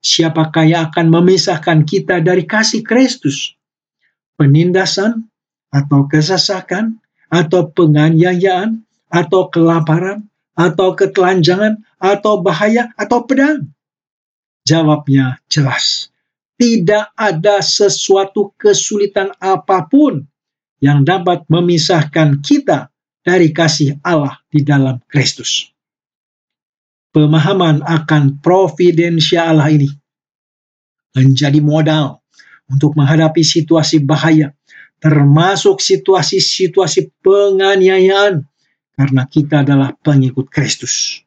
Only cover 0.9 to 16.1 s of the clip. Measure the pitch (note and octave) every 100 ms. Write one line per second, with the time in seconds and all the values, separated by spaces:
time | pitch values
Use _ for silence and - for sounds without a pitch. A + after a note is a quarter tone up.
0.9 | E3+ E3 E3 F3+ F#3 - E3 - D#3+ D3+
1.9 | G3 - F#3 D#3+ F3+ D#3 G#3+ A3 A3 -
2.9 | A3+ C4 - D3 C#3 - _ _ _ _
3.9 | _ _ _ _ _ C#3+ D3 F3 F3+ F#3
4.9 | - G#3 A3+ - _ _ _ _ C#3 C#3+
5.9 | C#3+ C#3 D#3 D3+ F#3 - F#3+ - F3+ A3+
6.9 | A3+ _ _ _ E3 E3 F3+ F3 - E3+
7.9 | D3+ D#3 E3 F3 F3+ F#3+ F3+ G#3+ A3+ -
8.9 | _ _ E3+ E3+ F#3+ F3+ E3+ E3 E3 D#3
9.9 | D#3+ F#3 G#3 G#3+ _ _ - F3 D#3+ F#3
10.9 | E3 G3 G3 F3+ F#3 E3 F3+ G#3+ G#3+ _
11.9 | _ F#3 G3+ G#3+ G#3 F3 D#3 G#3+ A3+ A#3
12.9 | - G#3+ A#3+ A#3 C4+ C#4 D4+ - _ _
13.9 | _ _ _ _ _ _ _ - D#3+ D#3
14.9 | D3+ D3 C#3 C3 B2+ _ - C#3 - -
15.9 | - -